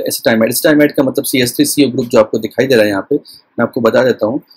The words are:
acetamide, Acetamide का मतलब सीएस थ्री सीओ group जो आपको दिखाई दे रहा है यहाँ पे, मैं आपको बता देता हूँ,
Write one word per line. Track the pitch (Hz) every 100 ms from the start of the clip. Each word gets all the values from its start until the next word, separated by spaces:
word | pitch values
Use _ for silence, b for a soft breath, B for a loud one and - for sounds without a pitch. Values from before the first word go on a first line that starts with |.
| -
acetamide, | - - 113 113
Acetamide | 123 170 147 147
का | -
मतलब | 131 127 -
सीएस | 135 123 -
थ्री | 147
सीओ | - 135
group | 123 120
जो | 120
आपको | 107 -
दिखाई | 110 - 131
दे | 120
रहा |
है | 104
यहाँ | 98 -
पे, | 143
मैं | - - _ -
आपको | 117 -
बता | 113 120
देता | 127 110 107
हूँ, | 143 -